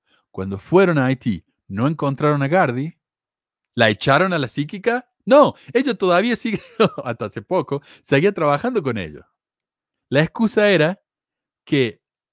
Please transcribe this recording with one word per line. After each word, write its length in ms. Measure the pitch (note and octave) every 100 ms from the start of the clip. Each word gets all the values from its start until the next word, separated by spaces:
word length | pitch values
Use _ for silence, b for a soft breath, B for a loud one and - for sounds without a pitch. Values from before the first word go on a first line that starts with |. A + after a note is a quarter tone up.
| _ _ _
Cuando 260 | - F#2+ G2
fueron 400 | - F3+ F#3 D3+
a 80 | B2+
Haití, 400 | C3 A#2+ F2 - _ -
no 200 | G2 C#3
encontraron 540 | D#3 C#3+ C3+ D3 D3
a 60 | C#3
Gardi, 500 | F#3 D3 A#2+ D#3+ - _ _ _ _ _ _ _ -
¿la 140 | A2+
echaron 440 | G#2 C#3+ C#3+ F#3+
a 60 | E3+
la 80 | B2+
psíquica? 600 | - D3+ G3+ A#3 A#3+ - _ F#3+
No, 280 | C#4+ G3 B B
ella 200 | A#3+ C4+
todavía 420 | G3 F#3 F3 A#3+ A3+
sigue, 260 | A3+ G3 - -
<laughs> 240 | G3+ -
hasta 220 | C3 A#2 G#2+
hace 160 | A2+
poco, 400 | - F3+ C#3+ C#3+ B B
seguía 300 | - - G3
trabajando 500 | G3 D3+ C#3+ B3 A#3
con 160 | C3+ A2
ellos. 280 | D#2+ C#2+ - _ _ _ _ _ _ _ _
La 120 | C3+
excusa 480 | D#3+ - A3 A3 G#3
era 320 | F3 D3+ G3 _ _ _ _ _ _
que 380 | - C#3+ A#2 - _ _ _